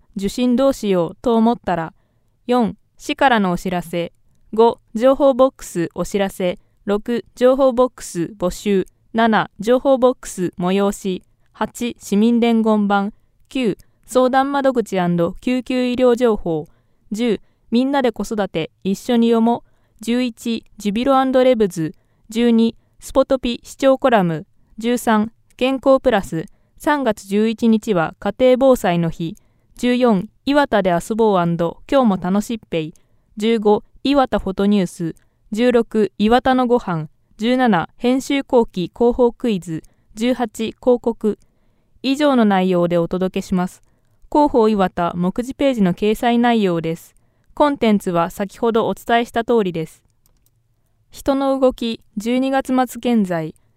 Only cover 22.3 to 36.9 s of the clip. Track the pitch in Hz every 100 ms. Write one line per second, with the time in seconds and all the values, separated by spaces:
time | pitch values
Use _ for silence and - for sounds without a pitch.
22.3 | 220 240 226 226 - _ _ - - 269
23.3 | 262 247 233 - - 269 262 269 226 180
24.3 | 156 - _ _ - 226 240 - 214 220
25.3 | - _ - 247 269 269 269 262 214 -
26.3 | 165 - _ _ _ - 294 254 214 196
27.3 | 202 220 226 226 220 226 185 160 - 202
28.3 | - 254 254 269 247 196 170 165 - 165
29.3 | - _ _ _ - 240 247 247 202 -
30.3 | _ - 285 277 208 185 170 - 220 220
31.3 | 190 170 170 170 - - 277 240 185 180
32.3 | 196 - 226 - 165 156 - _ _ _
33.3 | - 214 233 208 208 - - 254 285 262
34.3 | 202 - 190 202 208 175 - 165 - _
35.3 | _ _ 208 247 240 226 220 214 - 208
36.3 | 247 262 254 247 240 -